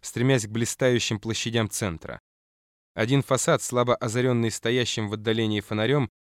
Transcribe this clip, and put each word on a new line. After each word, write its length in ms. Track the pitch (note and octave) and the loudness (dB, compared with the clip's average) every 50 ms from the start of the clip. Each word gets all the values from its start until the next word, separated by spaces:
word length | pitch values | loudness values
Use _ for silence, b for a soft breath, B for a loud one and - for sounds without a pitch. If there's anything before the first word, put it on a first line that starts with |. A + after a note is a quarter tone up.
стремясь 460 | - - - A2+ A#2+ C3 C3+ B2+ G#2 | -14 -8 -4 0 2 2 2 2 0
к 40 | G#2 | -2
блистающим 680 | G#2+ A2+ A#2 A2 - _ C3+ B2+ B2 A#2 - - A2+ G2+ | -2 -2 -2 -2 -2 _ 2 2 2 2 0 0 -4 -4
площадям 480 | - A2+ A2+ - - A#2+ A2+ A#2 A2 G#2 | -4 -4 -4 -4 -4 -2 -2 -2 -2 -2
центра. 520 | - - A#2+ G2 E2 D#2 - - C2 - _ _ _ _ _ _ _ _ _ _ _ _ _ _ _ | -4 -4 -4 -4 -6 -8 -10 -14 -14 -14 _ _ _ _ _ _ _ _ _ _ _ _ _ _ _
Один 280 | - A2 A2+ C3+ C#3 | -4 0 2 2 2
фасад, 380 | B2+ - C3+ B2 - - D#3+ C3 | 2 2 0 2 4 2 2 2
слабо 340 | - - - B2 B2 B2 A#2+ | 0 -2 0 0 2 2 2
озарённый 560 | - - A#2+ G#2+ B2 B2 B2+ B2 A#2 A#2 A2+ | 0 0 -2 0 0 2 2 2 2 2 0
стоящим 580 | - - - A#2 B2 B2+ A#2+ - - - A2 G2+ | -2 -2 -2 0 0 0 0 0 -2 -4 -4 -4
в 60 | G#2 | -6
отдалении 460 | A2 G#2+ A2+ A2+ A2+ A2+ A2 G#2+ G#2 | -4 -2 -2 0 2 2 0 0 -2
фонарём 480 | G2 - A2 G#2+ G#2+ A#2 C#3 D3 C3 G#2 _ _ | -2 -4 -2 0 0 2 2 2 0 -2 _ _